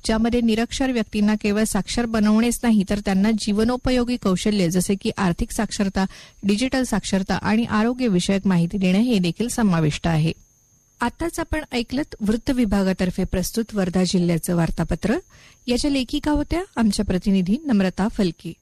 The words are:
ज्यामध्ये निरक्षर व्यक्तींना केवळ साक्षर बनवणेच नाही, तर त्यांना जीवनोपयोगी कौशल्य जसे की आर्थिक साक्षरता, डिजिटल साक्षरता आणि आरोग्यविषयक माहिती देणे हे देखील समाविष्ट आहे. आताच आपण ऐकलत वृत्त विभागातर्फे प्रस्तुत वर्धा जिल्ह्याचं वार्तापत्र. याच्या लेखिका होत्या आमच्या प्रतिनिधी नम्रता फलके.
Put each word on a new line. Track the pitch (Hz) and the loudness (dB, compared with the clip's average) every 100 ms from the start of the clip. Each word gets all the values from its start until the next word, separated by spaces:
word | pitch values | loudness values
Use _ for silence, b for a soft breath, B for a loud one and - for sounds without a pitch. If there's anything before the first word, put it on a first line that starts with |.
ज्यामध्ये | - 220 233 240 | 0 0 2 2
निरक्षर | 233 214 233 - 262 | 2 0 -2 -2 -2
व्यक्तींना | 247 214 214 208 | -2 -2 0 0
केवळ | 214 214 202 | 2 0 0
साक्षर | 220 202 - - | 0 -2 -2 -4
बनवणेच | 233 220 214 214 240 233 | -2 0 2 4 2 0
नाही, | 240 214 185 | 2 2 2
तर | 208 | -2
त्यांना | 208 190 208 | 0 2 2
जीवनोपयोगी | 220 - 202 233 254 269 254 240 247 | 0 0 0 0 0 0 0 0 -2
कौशल्य | 202 180 220 208 170 | 0 0 0 2 2
जसे | 185 180 | 0 0
की | 196 220 - | -2 -2 -2
आर्थिक | 190 175 233 | -2 0 -4
साक्षरता, | - 208 - 196 196 190 B B B | -2 -4 -2 -2 0 -4 B B B
डिजिटल | 196 208 254 262 | -2 0 0 0
साक्षरता | 247 202 - 190 196 | 0 -2 0 -2 0
आणि | 196 - 220 | -2 0 0
आरोग्यविषयक | 233 214 226 247 254 180 - 196 190 | 0 0 0 0 0 0 2 0 2
माहिती | 175 170 208 | 2 2 0
देणे | 185 185 | 2 2
हे | 247 214 | 2 2
देखील | 175 165 233 | 0 -2 -4
समाविष्ट | - 214 170 151 - 170 | 0 2 2 2 0 0
आहे. | 160 165 - _ _ _ _ _ _ | 2 0 -2 _ _ _ _ _ _
आताच | 240 - 339 - | -6 -4 -6 -6
आपण | 320 311 294 | -6 -6 -4
ऐकलत | 247 240 254 311 - | -6 -4 -6 -6 -4
वृत्त | 208 226 - | -2 -2 -2
विभागातर्फे | 254 226 202 190 185 180 185 | 0 2 2 0 0 -2 -2
प्रस्तुत | 180 190 180 - 226 | -2 -2 -4 -4 -4
वर्धा | 208 185 185 | -2 -2 0
जिल्ह्याचं | 180 190 175 170 - 175 | 2 2 2 0 0 0
वार्तापत्र. | 165 - 165 175 - 302 - B B B - | 0 -2 -4 -2 0 -2 -4 B B B -4
याच्या | 240 294 | -2 0
लेखिका | 269 247 294 302 | -2 -2 -4 0
होत्या | 294 294 330 392 - | -2 0 -4 -4 0
आमच्या | 226 - | 0 0
प्रतिनिधी | 202 185 202 196 180 240 311 | 0 0 2 2 2 0 2
नम्रता | 208 190 - 202 | 2 2 0 -4
फलके. | - 190 - 170 170 | 0 -2 -2 -14 -16